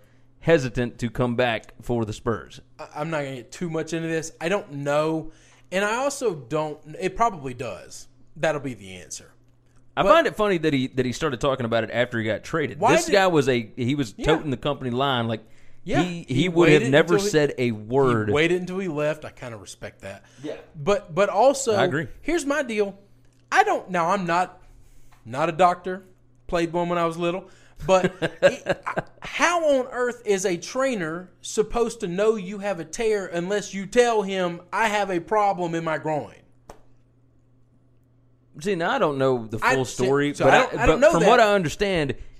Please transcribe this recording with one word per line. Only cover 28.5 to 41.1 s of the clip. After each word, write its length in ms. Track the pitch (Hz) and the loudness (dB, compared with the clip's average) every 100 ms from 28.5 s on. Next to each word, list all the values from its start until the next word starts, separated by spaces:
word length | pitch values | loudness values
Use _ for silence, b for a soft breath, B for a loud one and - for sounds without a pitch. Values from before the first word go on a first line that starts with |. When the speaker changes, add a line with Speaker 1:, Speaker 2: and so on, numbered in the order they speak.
| 254 - - - | 2 -4 -4 -4
Speaker 2:
I, 180 | - - - | -6 -8 -12
how 580 | - - 311 349 311 277 | -12 -2 0 2 2 2
on 80 | 240 | 0
earth 300 | 240 247 233 - | -4 -4 -4 -2
is 200 | 196 196 | 0 0
a 100 | 170 | -4
trainer 720 | - 262 269 226 156 165 185 _ | -6 -2 -2 -2 -4 -8 -12 _
supposed 600 | - - 214 233 233 233 | -8 -2 0 0 -2 -2
to 60 | 190 | -6
know 280 | 180 214 226 | 0 0 0
you 240 | 180 208 | -2 -8
have 200 | 202 180 | -6 -6
a 60 | 156 | -8
tear 400 | - 220 208 185 | -4 -2 -2 -4
unless 460 | 170 180 208 190 | -6 -2 -4 -4
you 120 | 190 196 | -10 -2
tell 360 | 247 240 220 | 2 4 4
him, 380 | 196 190 180 170 - | 0 -2 -2 -4 -6
"I 160 | 196 220 | -2 0
have 200 | 208 196 | 0 0
a 120 | 180 | -2
problem 520 | 170 214 202 185 175 165 | 0 2 2 0 -2 -2
in 100 | 165 | -2
my 120 | 151 | -2
groin"? 360 | 139 151 104 - _ _ - - - - _ _ _ _ _ _ _ _ _ _ _ _ _ _ _ - | -2 -4 -6 -14 _ _ -20 -20 -20 -20 _ _ _ _ _ _ _ _ _ _ _ _ _ _ _ -10
Speaker 1:
See, 160 | 165 185 | -4 -2
now 160 | 175 | 0
I 60 | 254 | 0
don't 180 | 170 139 | 0 2
know 300 | 135 127 113 | 2 2 -2
the 120 | 110 | -2
Speaker 2:
I, 120 | - 135 | 0 0
Speaker 1:
full 100 | 127 | -2
Speaker 2:
see, 180 | - | -2
Speaker 1:
story, 300 | 127 139 147 | 0 2 0
Speaker 2:
so 100 | 147 | 2
Speaker 1:
but, 100 | 143 | 6
Speaker 2:
I 40 | 202 | 6
Speaker 1:
I, 20 | |
Speaker 2:
don't, 140 | 254 | 4
I 40 | - | 0
Speaker 1:
but 80 | 233 | 2
Speaker 2:
don't 120 | - | 6
know 120 | 294 | 6